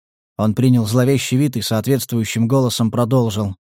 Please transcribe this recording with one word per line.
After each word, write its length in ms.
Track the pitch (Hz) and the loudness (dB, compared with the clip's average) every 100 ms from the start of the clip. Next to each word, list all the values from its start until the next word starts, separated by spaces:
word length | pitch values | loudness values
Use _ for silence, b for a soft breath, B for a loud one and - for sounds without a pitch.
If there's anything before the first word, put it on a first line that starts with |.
| _ _ _ - | _ _ _ -2
Он 140 | 107 | 0
принял 320 | 104 131 123 104 | 2 4 4 2
зловещий 500 | 123 127 135 - 127 | 0 2 0 0 0
вид 220 | 147 120 | 0 -2
и 20 | |
соответствующим 880 | - 110 117 131 - 117 107 113 113 | -4 -4 0 -2 -2 -4 -2 -2 0
голосом 420 | 135 127 - 110 | 2 0 0 0
продолжил. 640 | - 117 131 113 101 101 98 _ | 0 0 2 0 -2 -4 -8 _